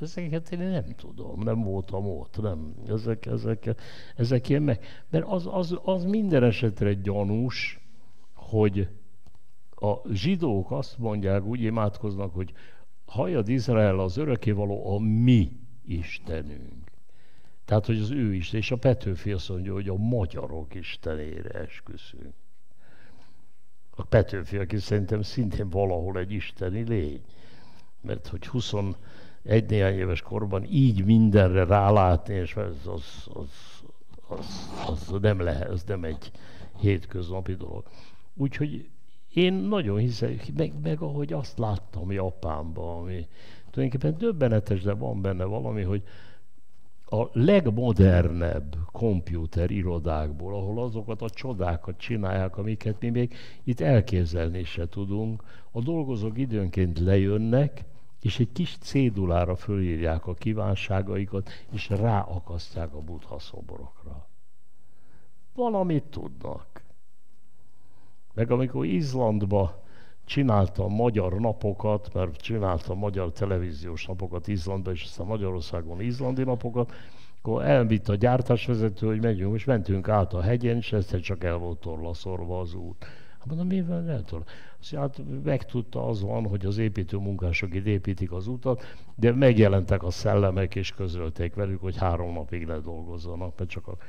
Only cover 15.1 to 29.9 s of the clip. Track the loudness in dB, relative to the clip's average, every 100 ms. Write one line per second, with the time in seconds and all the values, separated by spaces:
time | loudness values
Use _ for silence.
15.1 | 6 8 8 6 0 -8 -8 -6 -4 -4
16.1 | -8 -6 -6 -6 -8 -10 -10 -10 -10 -10
17.1 | -10 -10 -10 -10 -8 2 2 4 0 0
18.1 | 0 0 0 -2 -2 -2 2 4 4 2
19.1 | -2 -2 -2 -2 -4 -4 -4 -2 0 2
20.1 | 2 0 -2 -6 -6 -8 -8 -8 -6 -4
21.1 | -4 -4 -6 -8 -6 -8 -8 -10 -10 -10
22.1 | -10 -10 -10 -10 -10 -10 -10 -10 -10 -10
23.1 | -10 -10 -10 -10 -8 -8 -10 -8 -8 4
24.1 | 4 4 0 -4 -4 -2 -2 0 0 2
25.1 | 0 -2 -2 0 0 -2 2 2 2 0
26.1 | -2 -2 -4 -4 -4 -2 -2 0 0 0
27.1 | -4 -8 -10 -10 -10 -10 -10 -10 -8 -6
28.1 | -6 -6 -8 -4 -4 -2 -2 -2 -4 -8
29.1 | -10 -10 -6 2 4 4 4 4